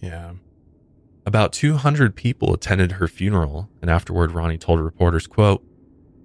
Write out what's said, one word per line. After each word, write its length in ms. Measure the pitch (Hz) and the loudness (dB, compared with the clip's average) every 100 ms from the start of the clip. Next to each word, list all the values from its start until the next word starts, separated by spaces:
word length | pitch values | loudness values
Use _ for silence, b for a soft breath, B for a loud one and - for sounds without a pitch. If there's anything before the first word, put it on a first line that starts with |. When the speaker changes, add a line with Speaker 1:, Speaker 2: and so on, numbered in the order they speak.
Speaker 1:
Yeah. 320 | 92 85 85 87 _ _ _ _ _ _ _ _ | -14 -12 -16 -18 _ _ _ _ _ _ _ _
Speaker 2:
About 280 | - 107 101 | -2 2 2
two 260 | - 147 156 | 0 0 2
hundred 360 | 143 147 120 | 0 2 0
people 380 | - 117 - - | 2 -4 -2 -2
attended 380 | 90 - 95 90 | -2 0 0 0
her 160 | 92 85 | 0 -4
funeral, 600 | - 95 101 78 80 101 _ | -2 0 0 0 -6 -12 _
and 100 | 82 | 0
afterward, 420 | 82 - 90 82 | 0 0 0 0
Ronnie 260 | 82 82 82 | 0 -4 -4
told 220 | - 82 | 0 0
reporters, 460 | 78 - 87 82 - | 0 0 0 0 -2
quote, 380 | - 104 98 - _ _ _ _ _ | 2 2 2 -4 _ _ _ _ _